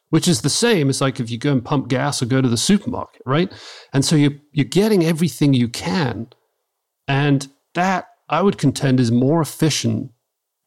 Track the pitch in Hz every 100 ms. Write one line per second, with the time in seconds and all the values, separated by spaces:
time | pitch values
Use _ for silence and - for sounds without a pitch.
0 | _ 160 180 165 147 - 240 202 139 131
1 | 135 127 117 120 147 131 - 143 110 127
2 | 143 139 117 131 131 113 - 202 - -
3 | - - - 147 185 - - - - -
4 | 139 156 143 143 _ - 131 170 214 202
5 | 160 160 170 - 147 131 117 - - 185
6 | 135 110 117 _ _ _ _ _ _ _
7 | - 139 143 139 139 _ _ 165 185 185
8 | - _ - 156 196 - 143 - 139 127
9 | 117 120 131 165 143 - 160 - 117 107
10 | - _ _ _ _ _